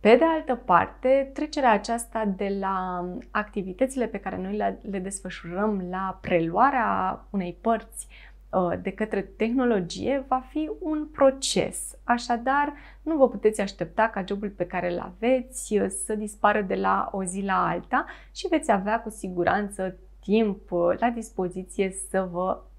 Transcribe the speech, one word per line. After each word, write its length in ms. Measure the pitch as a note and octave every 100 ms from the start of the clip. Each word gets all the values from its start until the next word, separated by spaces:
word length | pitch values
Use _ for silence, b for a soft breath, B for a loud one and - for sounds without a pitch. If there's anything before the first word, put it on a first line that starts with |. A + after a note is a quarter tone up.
Pe 160 | G#3 B3
de 80 |
altă 300 | D#4+ D#4+ D4+
parte, 760 | B3 - F3 F#3+ - B3+ C4+ C4+
trecerea 400 | C4+ D4 D4 C4
aceasta 520 | G#3 G#3 A#3 - A3+ G#3+ F#3+
de 200 | G3+ G3
la 440 | F#3+ F#3+ F#3 F3+ F3+ F3+ -
activitățile 760 | G#3 G#3+ G#3 F#3 F#3 C4 C4+ A3+
pe 120 | G3
care 180 | G3 F#3
noi 200 | F#3 G#3
le, 220 | G3 G3 -
le 80 | G3
desfășurăm 880 | F#3 G3+ F#3 - E3+ F3+ G#3+ G3+ F3+
la 280 | F#3 F#3+ F#3
preluarea 1040 | - F3+ E3 F3+ C#4 C#4 G#3 G3 F#3 - -
unei 260 | G3+ F3 F3
părți, 460 | A3+ A3+ A3 - - B B B -
uh, 220 | - F3 F3+
de 80 | F3+
către 320 | G3 G#3+ G3
tehnologie 1000 | F#3+ - A3+ B3 B3 G#3+ E3+ F3+ G3+ C#4 C4
va 160 | C4 C4
fi 220 | D4+ D#4 -
un 260 | E4+ D4+ D4
proces. 840 | - C4+ C4+ - - - - - -
Așadar, 680 | - A#3+ - A#3+ A#3+ C#4 D4 C#4+ B B
nu 140 | - D#4
vă 120 | B3+
puteți 320 | G#3 G#3+ G#3+
aștepta 480 | G3 - E3 - A3+
ca 160 | G#3+ F#3
jobul 200 | G3+ G#3
pe 180 | G3+ F3
care 260 | F3+ F3
îl 60 | F3
aveți, 800 | - - A#3 C4 B3+ - - G#3
uh, 100 | G3 G3
să 100 | -
dispară 460 | G#3+ G#3+ - G#3 G#3+
de 140 | F#3+
la 340 | G3 F#3+ G3 -
o 120 | G3
zi 180 | F#3+ F#3+
la 260 | G3 F#3 F3
alta 360 | F3 - C4 - B B
și 140 | - F#4
veți 220 | D#4+ -
avea 320 | G3+ G3 A3+
cu 80 | A#3
siguranță 840 | G#3+ F#3+ F3 F3 F#3 G3+ G3+ F#3+ F3+ - -
timp, 500 | - G#3 A3 G3 -
uh, 240 | F3 F3 G3+
la 120 | A#3
dispoziție 840 | A#3 G#3+ - F#3 F3+ F#3 - F#3+ F#3 -
să 180 | F#3+ F#3+
vă 280 | F3 F#3 - -